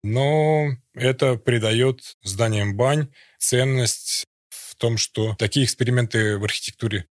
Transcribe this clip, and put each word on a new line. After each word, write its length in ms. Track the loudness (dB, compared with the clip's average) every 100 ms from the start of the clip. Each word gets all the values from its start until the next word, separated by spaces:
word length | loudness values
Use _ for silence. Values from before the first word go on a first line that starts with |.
| -2
Но 600 | 0 2 2 2 2 0 -4 _
это 420 | -2 -2 2 0 2
придает 640 | 0 0 2 2 2 0 -10 -14
зданиям 520 | -10 -2 0 2 -2 2
бань 320 | 2 2 -2 _ -20 _
ценность 840 | 0 2 2 2 0 -2 -6 -8 -8 _ _
в 260 | -18 -16 -4
том, 220 | -2 0
что 360 | -4 -2 -4 -2
такие 260 | -2 2 0
эксперименты 720 | 0 0 2 2 0 0 0
в 60 |
архитектуре 600 | -4 -6 -8 -6 -4 -4 -8